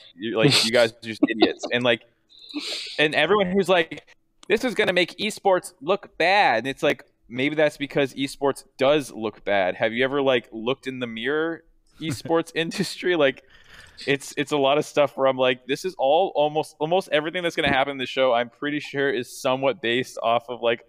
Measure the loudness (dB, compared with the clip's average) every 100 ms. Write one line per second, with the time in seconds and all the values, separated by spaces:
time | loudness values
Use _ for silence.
0 | -10 -10 -4 2 4 4 4 4 4 0
1 | -10 -2 -2 2 0 0 -4 0 2 2
2 | -2 _ _ -20 -16 -12 -10 -10 -8 0
3 | 0 2 2 2 2 2 2 2 2 -6
4 | -18 _ _ _ -2 0 0 0 0 0
5 | 0 -2 -6 -2 2 2 0 -10 -4 -2
6 | -4 -2 2 4 4 2 -2 -2 0 0
7 | -6 _ _ -4 -2 2 0 0 -4 -2
8 | -2 -2 -8 -2 -2 -2 -10 0 2 4
9 | 0 -6 -8 -6 0 2 2 0 -2 0
10 | 0 0 2 0 -2 -6 -4 -4 -8 -10
11 | -10 -6 -4 -2 -4 -6 -14 _ _ _
12 | -8 -8 -2 -2 -2 -6 -6 -4 -6 -4
13 | -2 2 2 0 _ -20 -20 -20 -20 -10
14 | -4 -2 -4 -6 -2 0 2 2 0 0
15 | 0 2 0 2 2 0 -4 -6 -6 -4
16 | 0 2 2 0 0 0 -6 -6 0 0
17 | 0 -2 -2 -4 -4 -2 0 2 0 -2
18 | -6 0 2 2 0 -6 -6 -6 -6 -2
19 | -2 -2 -6 -4 -2 0 0 -2 -2 -2
20 | -4 -4 0 0 -2 -4 -2 -2